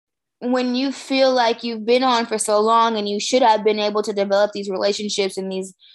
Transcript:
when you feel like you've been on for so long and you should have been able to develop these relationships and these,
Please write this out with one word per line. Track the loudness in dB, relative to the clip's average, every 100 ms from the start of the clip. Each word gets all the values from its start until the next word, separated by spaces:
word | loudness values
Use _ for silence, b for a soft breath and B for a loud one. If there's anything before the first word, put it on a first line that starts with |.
| _ _ _ -10
when | -2 0 0
you | -2 -4
feel | -6 -2 2 2
like | 4 2 0
you've | -6 -4
been | 2 2
on | 4 0 0
for | -4
so | 0 2
long | 4 4 2 0
and | -4
you | -4
should | 0 2
have | 4 4
been | 2 0
able | 0 -2
to | -2
develop | -2 0 2 0
these | -2 -6
relationships | -2 -2 -2 -4 -2 -4 -4
and | -8
these, | -6 -8 -14 b